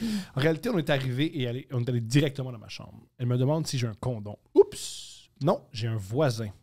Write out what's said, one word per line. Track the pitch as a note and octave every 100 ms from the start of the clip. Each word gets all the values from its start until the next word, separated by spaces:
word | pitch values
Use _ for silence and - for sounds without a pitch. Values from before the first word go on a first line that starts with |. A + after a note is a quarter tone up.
| A3+ G#3+ F#3
En | -
réalité, | D3+ D#3+ A#3+
on | G3+
est | D3+
arrivé | C#3+ C3+ B2 D#3 D#3
et | B2
allé, | B2 -
on | B2+
est | A#2+
allé | B2
directement | A2+ C#3 C#3+ C3+ B2+
dans | A#2
ma | G#2
chambre. | - - A2 - -
Elle | B2
me | B2
demande | C3 D#3+ C#3
si | C3+
j'ai | A#2
un |
condom. | G#2 B2 A#2 G#2 G#2 _
Oups ! | D#4+ - - - - - - - -
Non, | C#3 G3+ -
j'ai | A2 A#2
un | A2+
voisin. | F#2+ A#2+ D3+ A2 G#2+ -